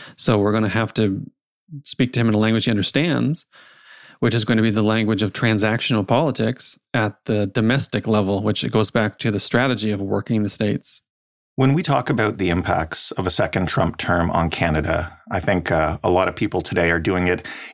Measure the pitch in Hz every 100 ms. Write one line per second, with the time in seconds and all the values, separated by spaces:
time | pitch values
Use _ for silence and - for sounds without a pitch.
0 | - - - 107 101 110 107 107 110 -
1 | 104 98 - - _ _ _ 147 - -
2 | 123 120 113 107 110 113 123 104 - 135
3 | 170 127 123 160 - - - - - -
4 | - - 117 113 104 113 110 107 107 110
5 | 107 101 104 - 117 107 107 117 - 110
6 | 98 120 160 - 113 127 - - _ 120
7 | 107 - - 107 98 117 110 139 - 107
8 | 113 107 98 98 107 98 127 113 107 120
9 | 107 - 117 104 - 123 135 120 110 101
10 | 98 101 - 110 101 - 104 - - -
11 | - _ _ _ _ - 135 151 156 139
12 | - 117 107 95 87 87 92 87 82 -
13 | - - 92 - 98 95 87 - 85 -
14 | - 87 85 85 80 - 85 78 78 82
15 | 80 - - 92 87 92 82 82 78 76
16 | 92 90 92 - 107 90 - 90 85 85
17 | 82 90 90 90 - - -